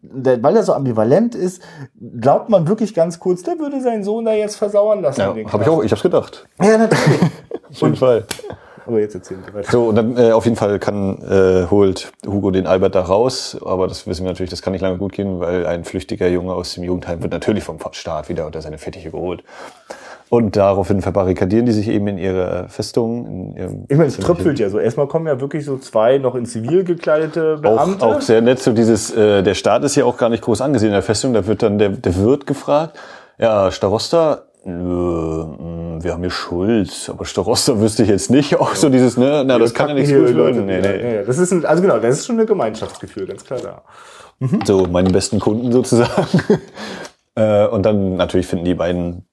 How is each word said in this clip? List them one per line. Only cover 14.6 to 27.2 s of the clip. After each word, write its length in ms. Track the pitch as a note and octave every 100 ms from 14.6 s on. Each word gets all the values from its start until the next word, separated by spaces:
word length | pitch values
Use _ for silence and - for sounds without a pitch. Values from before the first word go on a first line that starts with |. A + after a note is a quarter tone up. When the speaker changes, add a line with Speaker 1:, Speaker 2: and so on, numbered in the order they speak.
Speaker 2:
kann 120 | -
nicht 100 | F#2+
lange 160 | F#2+ F#2
gut 140 | G2
gehen, 280 | - G2 F#2
weil 240 | E2+ F2+ E2
ein 180 | F2
flüchtiger 440 | E2+ G2 - F#2+ F#2
Junge 240 | F2+ F2+
aus 220 | F2+ F2+
dem 100 | -
Jugendheim 380 | F2 F2+ - E2+
wird 100 | E2+
natürlich 320 | E2+ - G#2+
vom 140 | E2+ D#2+
Fa-, 160 | -
Staat 340 | - - D#2 D2+
wieder 160 | E2+
unter 160 | D#2 D#2+
seine 160 | D2+ D#2
Fittiche 340 | - D#2 E2
geholt. 320 | F2+ F2 E2+ - - - - _ - - - _
Und 280 | A#2+ A2 G#2
daraufhin 440 | G2 F#2+ F#2+ G2+
verbarrikadieren 640 | F#2 F#2 F#2 F2 F#2+ A2
die 80 | B2
sich 160 | G#2+ G#2
eben 200 | G#2 G2+
in 100 | G2
ihrer 500 | F#2+ F#2 F2+ F2 G2
Festung, 580 | - - - A2+ A#2+ A2
in 300 | F#2+ G2+ G2+
ihrem 280 | F#2 G2+ F#2+
Speaker 1:
Ich 80 | C#3
meine, 120 | D3+
es 60 | -
Speaker 2:
Zimmerchen. 200 | - F3
Speaker 1:
tröpfelt 220 | E3+ C#3+
ja 100 | G#2
so. 100 | G#3+
Erstmal 280 | A3 - C#3+
kommen 220 | E3 D#3+
ja 120 | C3
wirklich 240 | C#3 D#3
so 140 | C#3+ C3
zwei 400 | - A2+ A2 C#3
noch 160 | C3
in 100 | B2
Zivil 400 | A#2 A2+ A#2 E3+
gekleidete 680 | F3+ E3+ - D#3